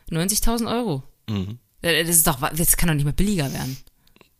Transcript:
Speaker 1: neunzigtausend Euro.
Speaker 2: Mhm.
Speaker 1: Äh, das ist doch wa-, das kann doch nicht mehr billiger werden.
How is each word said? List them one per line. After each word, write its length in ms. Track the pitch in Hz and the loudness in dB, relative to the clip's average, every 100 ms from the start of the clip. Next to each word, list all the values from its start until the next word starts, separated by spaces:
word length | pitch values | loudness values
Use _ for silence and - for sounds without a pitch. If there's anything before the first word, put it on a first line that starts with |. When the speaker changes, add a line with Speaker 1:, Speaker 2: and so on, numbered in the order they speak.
| - | -6
Speaker 1:
neunzigtausend 580 | 160 180 208 - 233 226 | -4 -2 2 2 2 -2
Euro. 340 | 226 233 139 - _ - | -2 -2 -4 -8 _ -6
Speaker 2:
Mhm. 300 | 104 95 117 _ _ | -4 -4 -8 _ _
Speaker 1:
Äh, 220 | 175 156 165 | -2 0 2
das 100 | 170 | 2
ist 120 | 165 | 2
doch 120 | 127 | 0
wa-, 120 | 151 156 | -2 0
das 220 | 170 - | 2 4
kann 100 | 175 | 2
doch 60 | 151 | 2
nicht 80 | |
mehr 100 | 143 | 0
billiger 380 | 139 202 196 139 | 2 0 0 -2
werden. 260 | 151 143 131 - _ _ _ _ | -4 -8 -10 -16 _ _ _ _